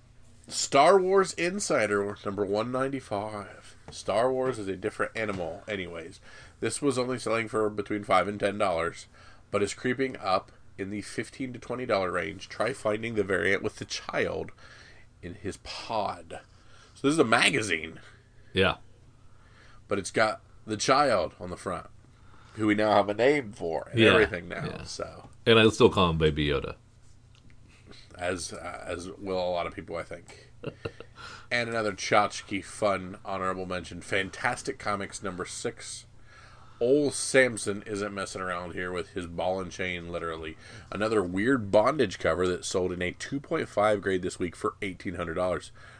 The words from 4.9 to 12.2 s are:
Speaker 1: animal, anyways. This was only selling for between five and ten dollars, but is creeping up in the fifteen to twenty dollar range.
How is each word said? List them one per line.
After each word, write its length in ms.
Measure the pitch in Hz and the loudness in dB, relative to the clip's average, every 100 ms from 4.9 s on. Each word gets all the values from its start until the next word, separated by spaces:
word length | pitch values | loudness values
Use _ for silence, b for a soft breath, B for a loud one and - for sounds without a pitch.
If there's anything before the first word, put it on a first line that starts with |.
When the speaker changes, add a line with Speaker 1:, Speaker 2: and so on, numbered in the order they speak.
| - 104 113 | -2 -4 -2
Speaker 1:
animal, 480 | 107 95 80 - - | -4 -4 -6 -8 -6
anyways. 520 | 101 87 85 80 - B B B B | -6 -6 -10 -12 -16 B B B B
This 220 | 113 - | -4 0
was 160 | 143 123 | 0 0
only 220 | 123 123 | 0 -2
selling 280 | 107 113 110 | 0 -2 0
for 220 | 110 107 | 0 0
between 340 | 104 98 104 | -2 -4 -4
five 240 | 101 92 90 | 2 2 2
and 120 | 104 | 0
ten 180 | 104 101 | -2 2
dollars, 500 | 101 82 85 - - b b b b | 0 2 0 -4 -18 b b b b
but 120 | 101 | 0
is 100 | 101 | 0
creeping 440 | - 127 123 131 - | -2 -2 0 -2 -4
up 340 | 98 92 - - - - | 0 0 -2 -20 -20 -10
in 120 | 98 | -8
the 100 | 104 | -6
fifteen 500 | - - 113 - 131 | -8 -8 -8 -8 -10
to 60 | 120 | -10
twenty 260 | - 123 123 | -8 -8 0
dollar 260 | 101 92 | 0 2
range. 360 | 90 | -2